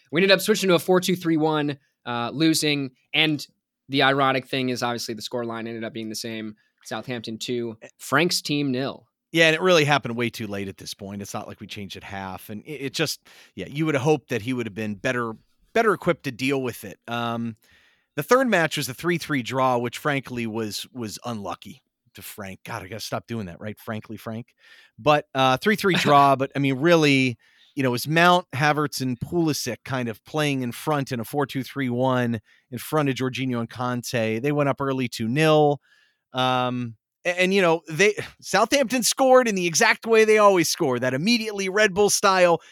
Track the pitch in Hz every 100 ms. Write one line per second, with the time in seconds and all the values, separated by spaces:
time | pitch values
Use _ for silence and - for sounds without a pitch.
0 | _ 151 196 190 185 214 190 165 - 185
1 | 180 180 165 160 156 156 147 139 _ _
2 | 120 120 117 127 160 156 151 143 135 -
3 | _ 147 156 147 - _ _ _ _ 135
4 | 135 135 135 135 - 135 127 120 120 120
5 | - 110 - 123 117 113 113 117 113 113
6 | 110 107 120 113 107 107 _ _ - 110
7 | 110 123 113 113 - 120 117 110 - _
8 | - 139 175 - - 147 143 123 135 -
9 | _ _ _ 160 165 156 185 165 147 143
10 | 123 117 117 - 107 101 98 95 - -
11 | 98 101 101 113 - 101 101 - 98 98
12 | - 98 95 92 - 104 - 143 135 -
13 | 151 - _ - - - 90 143 160 143
14 | 143 156 - 120 104 127 113 95 107 101
15 | 131 123 117 110 _ _ _ 220 226 180
16 | 180 160 139 113 131 139 127 - 101 -
17 | - 120 117 117 117 107 _ _ _ _
18 | _ - 143 254 262 190 160 151 135 123
19 | 165 175 - 143 110 131 131 123 120 -
20 | 151 139 - 123 117 110 110 - - 127
21 | 110 90 123 113 95 85 101 135 _ _
22 | _ - - - 95 92 - 117 92 107
23 | - 117 - 117 95 85 107 104 - 107
24 | - 107 - 113 - _ _ - _ -
25 | 123 151 - 135 131 131 208 214 202 160
26 | 143 143 139 135 139 - 139 131 160 170
27 | 151 135 131 117 _ _ _ - 131 123
28 | 135 160 180 180 - 131 151 147 147 -
29 | 131 123 143 175 160 139 - 107 - 127
30 | 120 107 - 151 147 135 123 - - 147
31 | 135 123 110 147 139 139 123 139 127 120
32 | 131 127 120 113 - _ _ 120 - 156
33 | 143 127 131 120 131 120 113 107 123 120
34 | - 123 110 110 139 147 139 131 139 131
35 | 127 - 113 135 160 156 147 143 _ _
36 | _ _ _ 127 127 127 127 123 120 110
37 | _ _ 175 180 185 196 175 165 165 156
38 | 208 208 - - - 185 226 285 247 254
39 | 208 - 262 254 233 196 175 160 220 220
40 | 226 220 214 214 208 190 156 - 147 123
41 | 127 131 190 240 220 202 190 196 214 180
42 | 202 - 202 185 175 165 -